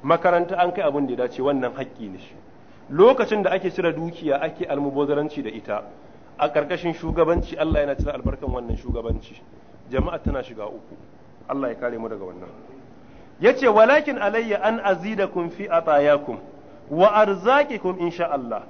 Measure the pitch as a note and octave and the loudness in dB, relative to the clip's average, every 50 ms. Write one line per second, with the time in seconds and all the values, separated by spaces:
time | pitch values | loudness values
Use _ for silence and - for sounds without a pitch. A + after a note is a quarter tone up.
0 | - C#3 E3 E3 - F3+ F3 F3 F3 E3+ F#3+ F3 F3+ F3 F3 G3+ F3+ D3+ C#3 D3 | 2 2 2 4 4 2 4 4 2 0 0 0 0 0 0 0 -2 0 0 0
1 | C#3+ B2+ B2 A#2 B2+ B2 B2 - C3 C#3 C#3+ C3+ B2+ A#2+ A#2 C3+ C3 C3+ - - | -2 -2 -2 -2 -2 -4 -2 -2 0 0 0 0 -2 -4 -4 -6 -10 -12 -12 -14
2 | A2+ G2+ F#2 F#2 - - - - - - - - - - - - - - C3+ D#3 | -14 -14 -14 -14 -18 -20 -20 -20 -20 -20 -20 -20 -20 -20 -20 -20 -16 -8 4 8
3 | G3 A#3+ C4 B3 A3 - G#3+ G#3 F#3+ F3 F3 F#3+ F#3+ F#3 E3 - F3 E3+ D3+ D3+ | 8 8 8 6 2 0 0 0 2 0 0 0 -2 -4 -4 0 0 0 0 -2
4 | E3 E3+ E3+ - E3+ D3+ C#3 C#3 D3+ D#3+ D#3 - F3+ - C#3+ C#3+ C#3+ C#3 C#3 C#3+ | -6 -8 -8 -6 -2 -2 0 0 -2 -4 -6 -6 -6 -4 -4 -2 -2 -2 -2 -2
5 | D3 C#3+ D3 C#3+ D3 D3+ D3 D3 B2+ G#2+ A2 A2 G2+ - G#2 G#2+ - - - - | 0 0 0 -2 -2 -4 -6 -8 -8 -8 -10 -10 -8 -6 -6 -6 -6 -10 -18 -20
6 | - - - - - - - - D3 D3+ D3+ - - - F3+ D#3+ - E3+ D#3+ - | -20 -20 -20 -20 -20 -20 -4 -2 -2 0 0 -2 -2 -2 -4 -4 -4 -6 -6 -6
7 | - E3 D#3+ E3+ E3 D#3 E3+ E3+ E3 - E3+ E3 D#3 D#3+ D#3 D3+ D3 C#3+ C3+ - | -6 -4 0 2 2 2 2 0 -2 -4 -4 -4 -2 0 0 0 0 0 -2 -4
8 | C3 C#3+ C#3 C3 A#2+ C3 C3+ - D3 C3 B2+ B2 A#2+ A#2 A#2+ A#2 - B2 A#2 A#2 | -4 -6 -6 -6 -6 -6 -6 -6 -6 -6 -6 -6 -6 -6 -8 -8 -6 -6 -6 -6
9 | A2+ A#2 A2 - - - - - - - - - - - - - - - B2 C3 | -4 -4 -6 -6 -6 -14 -20 -20 -20 -20 -20 -20 -20 -20 -20 -20 -16 -6 -4 -4
10 | C3 F3 E3+ D#3 - - D3 C3+ A#2+ - A#2+ G#2+ G#2 G#2 - A2 - - - - | -2 -2 -4 -6 -6 -4 -4 -4 -6 -8 -12 -12 -12 -12 -12 -16 -18 -20 -20 -20
11 | - - - - - - - - - - C3+ C#3 C3+ A#2+ A2+ - B2+ A#2+ A#2 A2+ | -20 -20 -20 -20 -20 -20 -20 -20 -10 -8 -6 -4 -4 -6 -6 -6 -6 -6 -6 -6
12 | A2+ A2+ A2 G2+ G2 F2+ F2+ F2+ F2+ - - - - - - - - - - - | -8 -8 -10 -10 -10 -12 -14 -14 -18 -18 -18 -20 -20 -20 -20 -20 -20 -20 -20 -20
13 | - - - - - - - - D#3 A3+ C4 E3+ C4+ A#3+ G#3 G#3+ A3 A#3+ C#4 D4+ | -20 -20 -20 -20 -20 -20 -10 2 4 4 4 4 2 4 8 8 8 8 8 4
14 | D4 D4 C4 A#3 G#3 A3+ G#3+ A3+ A#3 A3+ G3+ F#3+ F#3 G#3+ A3+ A3+ G3 G3+ F#3+ E3 | 4 0 -4 -2 -2 -2 0 -2 -2 -2 -2 0 0 0 0 0 0 0 0 0
15 | E3+ G#3+ A3 G3 G3 - - F3+ E3+ E3+ - - G3+ - E3+ E3+ E3 D#3+ D3+ C#3+ | -2 -6 -2 -2 -2 -2 -2 -4 -6 -6 -6 -10 -4 0 0 0 2 4 4 4
16 | C#3+ D3 D3 C#3+ C#3+ - A#2 G2 - - - - - - - - - - C#3+ E3 | 6 6 4 4 2 -4 -10 -10 -12 -18 -20 -20 -20 -20 -20 -20 -12 -8 2 4
17 | F#3 G#3+ G#3 G#3+ G#3+ G3+ G3 F3+ F3+ A3+ C4 C#4+ D4 - A#3 G3+ - F#3 F3+ F#3 | 4 6 6 6 4 4 2 0 2 4 4 4 4 0 -2 -4 -4 -4 -4 -2
18 | E3+ F3 E3 E3+ E3+ D#3+ D3 C#3 B2 A#2 A2 G2+ G2+ - | -4 -4 -2 -4 -4 -2 -2 -4 -4 -4 -6 -8 -8 -12